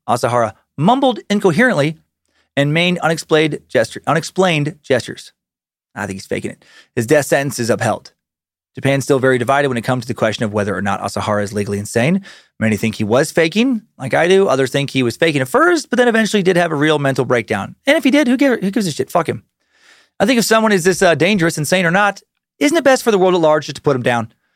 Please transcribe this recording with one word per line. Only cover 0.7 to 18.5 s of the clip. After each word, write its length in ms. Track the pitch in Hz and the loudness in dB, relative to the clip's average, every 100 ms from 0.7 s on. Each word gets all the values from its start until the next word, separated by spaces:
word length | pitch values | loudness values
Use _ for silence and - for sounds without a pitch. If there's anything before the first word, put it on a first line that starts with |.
| - | -2
mumbled 420 | 170 262 269 226 - | 2 2 2 -2 -2
incoherently 680 | 202 196 156 247 165 143 156 _ _ _ _ _ - | 0 0 2 2 2 -2 -4 _ _ _ _ _ -2
and 200 | 143 160 | 0 2
made 240 | 180 180 | 0 0
unexplained 580 | 156 165 - 156 156 147 _ | -2 -2 0 2 2 -2 _
gesture-, 360 | 127 113 - - | -2 -2 -4 -2
unexplained 720 | 156 - - 190 156 147 - | -2 -2 0 0 0 -2 -6
gestures. 500 | - 123 - - - _ _ _ _ _ _ - | -2 -2 -2 -14 -18 _ _ _ _ _ _ -12
I 100 | 101 | -10
think 100 | 95 | -10
he's 120 | - | -8
faking 240 | 98 101 | -8 -8
it. 120 | - _ - - - | -12 _ -20 -12 -6
His 120 | 113 | 2
death 180 | 151 139 | 2 2
sentence 340 | 151 139 - | 0 -2 -4
is 120 | 117 | -2
upheld. 420 | 104 113 - - _ _ _ _ _ _ - | -2 -2 -4 -8 _ _ _ _ _ _ -6
Japan's 280 | 135 139 | -2 -2
still 160 | 127 135 | 0 0
very 180 | 131 127 | 2 0
divided 300 | 120 139 143 | 2 0 0
when 100 | 120 | -2
it 60 | |
comes 200 | 113 127 | -2 -4
to 40 | 113 | -4
the 80 | 110 | -2
question 280 | 110 104 | -2 -2
of 100 | 110 | -4
whether 220 | 104 104 92 | -2 -4 -4
or 60 | |
not 180 | 101 98 | -4 -4
Asahara 440 | 104 101 101 104 | -6 -6 -4 -2
is 100 | 101 | -4
legally 240 | 104 101 101 | -6 -4 -6
insane. 460 | 110 117 131 190 - - _ - | -4 -2 0 0 -4 -20 _ -4
Many 180 | 110 104 | -2 0
think 180 | 113 - | -2 -4
he 80 | |
was 280 | 104 120 160 | 0 0 0
faking, 520 | - 165 202 262 226 - - | 0 0 0 0 -2 -6 -12
like 160 | 131 139 | -4 0
I 120 | 170 | 2
do. 200 | 190 196 | 2 2
Others 240 | 135 131 | 2 0
think 180 | 143 139 | -2 -2
he 140 | 135 | -2
was 140 | 120 - | -2 0
faking 240 | 165 143 | 0 0
at 60 | 135 | 0
first, 440 | 247 339 339 - | 2 2 0 -2
but 60 | 240 | 0
then 100 | 240 | 2
eventually 340 | 220 214 214 | 2 2 0
did 160 | 185 175 | 2 2
have 140 | 170 | 0
a 40 | 151 | 0
real 220 | 156 151 | 0 2
mental 280 | 139 139 127 | 0 0 0
breakdown. 500 | 123 - 101 98 - - | 0 0 -4 -6 -6 0
And 100 | 311 | 2
if 80 | |
he 60 | 269 | 2
did, 180 | 277 285 | 2 2
who 100 | 247 | 2
gi-, 240 | 277 | 2